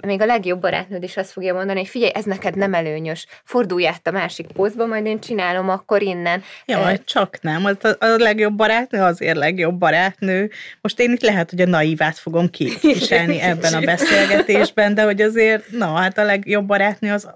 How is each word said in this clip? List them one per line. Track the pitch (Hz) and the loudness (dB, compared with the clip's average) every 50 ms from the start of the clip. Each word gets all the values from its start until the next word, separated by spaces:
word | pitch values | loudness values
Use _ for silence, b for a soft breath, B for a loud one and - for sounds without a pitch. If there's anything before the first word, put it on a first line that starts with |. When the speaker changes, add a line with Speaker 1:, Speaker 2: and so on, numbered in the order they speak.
| - | -6
Speaker 1:
még | 196 202 190 | -4 -2 0
a | 214 | 0
legjobb | 220 240 226 185 180 180 180 | 2 0 0 0 -2 -4 -2
barátnőd | 180 175 175 170 180 190 196 180 180 | -2 -2 -2 -4 -6 -8 -10 -10 -10
is | 180 - | -8 -8
azt | 202 190 190 | -8 -8 -8
fogja | - 196 185 185 180 | -8 -6 -4 -4 -4
mondani, | 185 190 196 196 190 | -2 -4 -4 -4 -4
hogy | 190 196 | -4 -6
figyelj, | - 254 233 185 - | -4 -2 0 0 0
ez | 214 208 | -2 -4
neked | 208 190 190 - 190 170 | -4 -6 -4 -4 -6 -2
nem | 196 196 196 190 | -2 -2 0 0
előnyös, | 170 165 156 151 156 160 156 160 165 - B B B B | 0 -2 -2 -4 -6 -6 -8 -8 -10 -12 B B B B
fordulj | B - 247 240 170 185 180 180 | B -2 0 0 0 0 0 0
át | 156 170 - - | 0 0 -2 -4
a | 170 | -4
másik | 180 196 170 - - - - | -4 -2 -4 -6 -6 -10 -14
pózba, | - - - 190 214 220 233 226 | -8 -4 -2 -2 -2 -2 -2 -4
majd | 233 220 214 214 | -4 -4 -4 -4
én | 214 214 214 | -4 -4 -6
csinálom | - - 240 202 180 175 180 185 185 190 | -6 -6 -4 -2 -2 -2 -2 -2 -2 -2
akkor | 185 190 - - 220 202 208 | -2 -4 -2 -2 0 0 0
innen. | 196 180 175 175 175 175 185 190 B B B B | 0 -2 -2 -2 -2 -2 -2 -4 B B B B
Speaker 2:
Jaj, | B 233 185 196 180 196 | B -2 0 2 0 0
Speaker 1:
Ö, | 190 - | -2 -4
Speaker 2:
csak | - - 240 196 - - - | -4 -2 0 0 -2 -4 -6
nem. | - 160 156 165 190 | -6 -4 -2 0 0
Az | 202 202 190 - | 0 0 0 0
a, | 220 214 - 220 | 0 0 2 2
a | 226 226 | 2 4
legjobb | 226 233 220 214 220 214 214 208 | 4 4 2 2 2 0 0 2
barátnő | 202 220 214 220 233 254 254 - 202 190 | 2 2 2 2 2 0 -2 0 2 2
azért | 180 170 - - 160 165 | 2 2 2 0 -2 0
legjobb | 160 139 156 185 185 165 165 180 | 0 0 0 0 0 0 -2 0
barátnő. | 175 180 160 156 165 185 190 - _ 202 190 185 185 202 208 B B B B B B | 0 2 2 4 2 2 0 -2 _ -2 -2 0 0 -2 -4 B B B B B B
Most | B 202 - - | B -6 -2 0
én | 247 240 240 | 2 2 2
itt | 233 - | 2 2
lehet, | 214 202 185 170 - | 2 2 2 0 -2
hogy | - 175 | 0 2
a | 180 | 2
naivát | 180 175 160 156 156 160 151 156 156 160 - | 4 4 4 2 2 2 0 0 -2 -2 -4
fogom | - 165 165 170 175 175 | -6 -4 0 0 0 0
képviselni | - - 202 180 - - - 302 254 180 170 - 233 - 170 165 - 165 - | 0 -2 -4 -4 -2 2 2 2 4 2 0 0 0 0 2 0 0 0 0
Speaker 3:
<laughs> | 180 | 0
Speaker 2:
ebben | 170 165 170 165 160 | 0 0 0 0 0
a | 160 | 0
beszélgetésben, | 143 160 170 - 285 339 - 196 196 190 202 202 196 - 202 208 - - - 220 208 208 208 | 0 0 0 2 2 2 2 2 4 4 2 2 2 2 2 2 2 2 2 2 2 2 2
de | 214 214 | 2 2
hogy | 214 202 196 214 | 2 2 2 2
azért, | 220 220 226 220 220 220 214 214 - | 2 2 4 4 4 2 2 -2 -6
na, | 202 240 208 | -6 -4 -2
hát | 165 156 170 185 190 190 - | 0 0 0 0 0 0 0
a | 208 | 2
legjobb | 208 202 202 202 - 208 208 202 | 2 0 0 -2 -2 -2 -2 0
barátnő | 196 202 196 196 208 202 - 220 208 208 | 0 2 2 2 0 0 -2 -2 -2 -2
az, | 208 202 - - | -4 -4 -8 -18